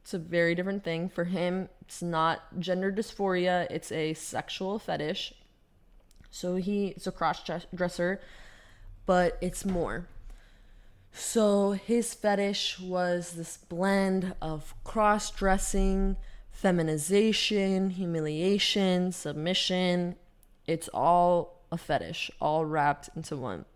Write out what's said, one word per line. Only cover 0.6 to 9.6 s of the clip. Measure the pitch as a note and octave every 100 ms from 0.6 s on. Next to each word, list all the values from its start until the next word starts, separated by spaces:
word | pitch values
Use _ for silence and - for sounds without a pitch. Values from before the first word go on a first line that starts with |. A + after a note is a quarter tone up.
| F#3 G3+
thing. | G3 E3 F3+
For | -
him, | F3 F#3 F3+ F3+ F#3 -
it's | - -
not | E3+ E3 D#3+ D#3+ - -
gender | F3 F#3 F#3+
dysphoria. | G3 G#3 - G3 F3+ F3+ F3+ E3+
It's | E3 -
a | D#3 D#3
sexual | D#3+ - - - - F#3+ G#3+
fetish. | - D#3 D3 F#3+ - - - _ _ _ _ - _ - -
So | - F3+ F#3
he | F#3 G3+ G3
is | - -
a |
cross-dresser, | - E3 D3+ - E3+ - F3 F3+ F3 F3 G3 - - - - - - - -
but | - F3+ F3 -
it's | F3+ F3